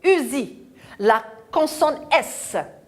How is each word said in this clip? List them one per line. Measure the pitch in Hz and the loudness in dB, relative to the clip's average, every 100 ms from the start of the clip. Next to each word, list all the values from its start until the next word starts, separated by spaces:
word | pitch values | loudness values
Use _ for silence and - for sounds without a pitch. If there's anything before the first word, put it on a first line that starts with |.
Usi. | 349 381 247 269 220 - - - - - | 4 2 2 -4 -6 -10 -20 -20 -20 -2
La | 208 220 - - - | 2 2 0 -20 -6
consonne | - 311 - 302 - - | 0 0 2 0 0 0
S | 311 240 - - 190 143 - | 0 0 -10 -8 -6 -6 -12